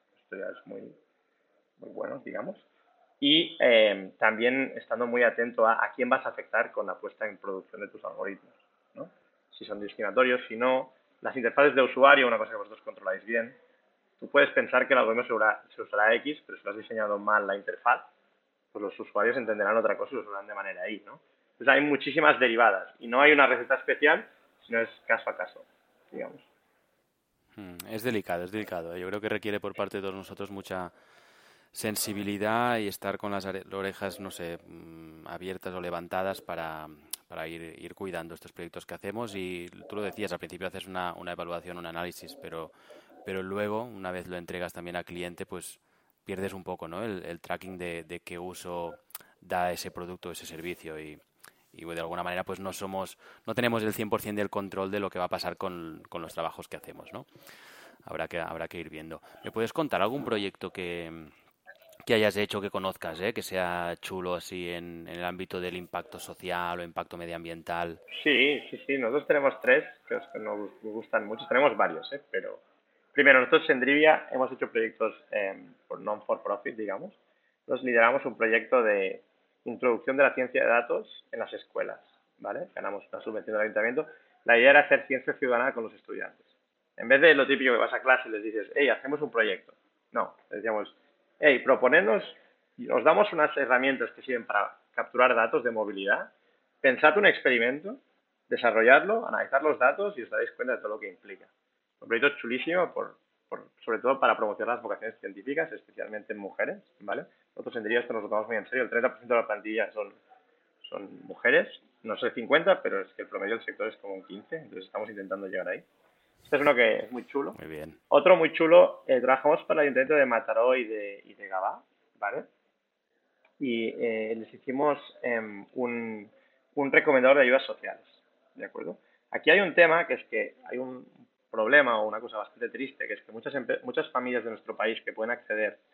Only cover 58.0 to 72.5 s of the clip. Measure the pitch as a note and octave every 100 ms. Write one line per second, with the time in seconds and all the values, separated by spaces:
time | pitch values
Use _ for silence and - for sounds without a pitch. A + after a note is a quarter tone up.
58 | - D#2+ D#2+ E2+ E2 D#2+ D#2+ F2 D#2 D#2
59 | D#2 D#2 - - - A2 A2+ - D#3 F2+
60 | G#2 C#3 B2+ A2 G2 - F#2+ - F2 F2
61 | E2 E2 D2+ _ _ _ - - _ -
62 | - A2 G#2+ G2 G#2 G#2 G2 G2 F#2+ -
63 | E2+ D#2+ G2+ A2 - F#2 F2 F2 F2 E2+
64 | - F#2 F2+ F2 - F2+ F2 F2 F2 E2+
65 | E2 E2+ F2+ F2+ E2 F#2 F2+ F2+ E2+ F2+
66 | - F2 - E2+ F2+ F2 F2 F2 E2+ F2
67 | F2 F2 E2+ E2+ E2 E2 D#2+ E2+ E2+ D#2+
68 | - - D3+ B2 C#3 C#3+ - B2+ - C#3
69 | A2+ C#3+ - D3 C#3 - B2 C#3 - -
70 | - A2+ - A2+ G#2+ G#2 G2 - A2 A2
71 | - A2 G#2 A2 - A#2+ C#3+ G#2+ F#2+ D#2
72 | - C#3 _ F#2+ G2+